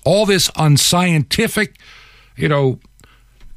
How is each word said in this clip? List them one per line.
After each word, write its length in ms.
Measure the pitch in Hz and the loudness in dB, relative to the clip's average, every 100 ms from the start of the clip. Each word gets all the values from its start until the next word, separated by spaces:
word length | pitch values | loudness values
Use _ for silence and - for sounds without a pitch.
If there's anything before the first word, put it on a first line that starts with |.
all 220 | 135 190 208 | 0 0 2
this 240 | 190 - - | 0 -2 0
unscientific, 1200 | 156 139 - 175 180 160 131 - 220 - 208 - - - - - - - | 2 2 2 0 2 0 -2 -2 -2 -2 -6 -8 -20 -20 -20 -20 -20 -6
you 140 | 156 | -2
know, 300 | 147 135 120 - _ - _ _ _ - | 0 0 -2 -12 _ -20 _ _ _ -18